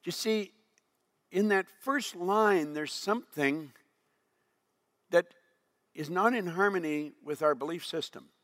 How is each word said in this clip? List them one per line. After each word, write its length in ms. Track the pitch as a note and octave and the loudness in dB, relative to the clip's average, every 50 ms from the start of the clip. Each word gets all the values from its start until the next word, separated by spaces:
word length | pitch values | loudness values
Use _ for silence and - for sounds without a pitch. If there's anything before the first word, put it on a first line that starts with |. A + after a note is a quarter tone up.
| _ | _
You 80 | F3 E3+ | -8 -8
see, 420 | - - A3+ A3 G#3+ G3+ F#3+ _ _ _ _ _ _ _ _ _ _ _ _ _ _ _ _ - | -4 0 0 0 0 0 -4 _ _ _ _ _ _ _ _ _ _ _ _ _ _ _ _ 0
in 160 | F3+ G#3 G#3+ | 0 2 4
that 180 | G3+ G3 F#3 - | 4 2 2 -2
first 460 | - _ - - C4+ C#4+ A3+ - - | -10 _ -4 -2 -2 -2 -2 -4 -8
line, 600 | F3 F3 F3+ G3+ G#3+ A3 G#3 G3+ F3+ D3+ D3+ D3 | -6 -2 0 2 4 6 6 6 4 2 0 -4
there's 180 | D3+ D3+ C#3+ - | -6 -6 -6 -8
something 800 | - - F#3+ G#3 A#3+ - _ - D3+ D3 C#3 C#3 D#3+ D#3 C#3 - _ _ _ _ _ _ _ _ _ _ _ _ _ _ _ _ _ _ _ _ _ _ _ _ _ _ _ | -8 -2 -2 -2 -2 -4 _ -4 0 0 0 0 0 -6 -12 -18 _ _ _ _ _ _ _ _ _ _ _ _ _ _ _ _ _ _ _ _ _ _ _ _ _ _ _
that 240 | D3+ E3+ F3 - _ _ _ _ _ _ _ _ _ _ _ _ _ | 2 2 2 2 _ _ _ _ _ _ _ _ _ _ _ _ _
is 160 | D#3 D#3 C#3 | -10 -10 -4
not 260 | E3+ F3+ G3 A3+ B3+ | -2 2 2 2 2
in 120 | B3 F3+ | 2 -2
harmony 680 | F3 E3 F3 G3 G3+ G3 F#3 E3 D#3 D3+ D3 D3+ D3 - _ | -4 0 2 2 2 2 0 -2 -2 -4 -4 -4 -6 -10 _
with 220 | - C#3+ D3 - D#3 | -10 -10 -6 0 2
our 140 | D3+ D3 | 2 2
belief 280 | B2+ C#3 D3+ E3+ F3 - | 2 -2 -6 -6 -8 -8
system. 460 | - - E3+ - - - - - - _ _ | -8 -6 -6 -6 -6 -10 -18 -20 -20 _ _